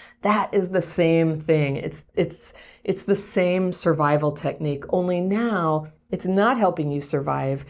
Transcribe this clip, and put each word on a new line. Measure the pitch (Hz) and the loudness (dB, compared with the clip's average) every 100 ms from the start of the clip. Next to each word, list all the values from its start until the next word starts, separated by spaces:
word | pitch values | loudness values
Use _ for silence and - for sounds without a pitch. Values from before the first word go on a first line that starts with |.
| - _ | -20 _
that | 190 214 - | 0 0 2
is | 208 180 | 0 0
the | 185 175 - | -2 -2 2
same | 165 165 165 156 | 4 4 4 0
thing. | 156 156 143 139 | 0 2 2 -2
It's, | 156 156 - | -6 -10 -8
it's, | - 170 - - - - - | -2 -2 -4 -14 -16 -20 -12
it's | - 190 | -6 -4
the | - 196 | 0 -2
same | - - 180 180 185 | 0 0 2 2 0
survival | 175 175 151 147 147 151 | 0 0 2 2 2 0
technique, | 147 143 - 151 143 - | -2 -6 -4 -4 -4 -2
only | 180 180 180 | 0 0 0
now | 185 208 233 196 165 156 156 - _ | 0 0 0 0 0 0 -2 -16 _
it's | 185 185 | -6 0
not | 190 214 254 | 2 2 4
helping | 202 170 147 | 2 0 -2
you | 143 | -4
survive. | 143 143 139 139 135 135 139 | -2 -4 -2 -2 -2 -4 -6